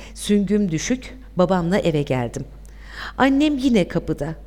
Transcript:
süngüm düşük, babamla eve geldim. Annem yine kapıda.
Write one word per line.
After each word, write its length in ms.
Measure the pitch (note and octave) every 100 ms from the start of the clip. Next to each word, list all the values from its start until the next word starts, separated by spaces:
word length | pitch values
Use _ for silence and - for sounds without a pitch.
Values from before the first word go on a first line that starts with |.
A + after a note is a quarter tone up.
| -
süngüm 560 | - - G#3 F#3+ G#3 G3+
düşük, 480 | D#3 - B3+ - - - -
babamla 420 | F3+ F#3 E3+ -
eve 240 | E3+ D3+
geldim. 420 | C#3+ C3 A#2+ C3 C3+ - - - - - - -
Annem 400 | C4+ C#4 D4+ C#4
yine 300 | C4 A3+ -
kapıda. 460 | E3 - D#3 C#3+ E3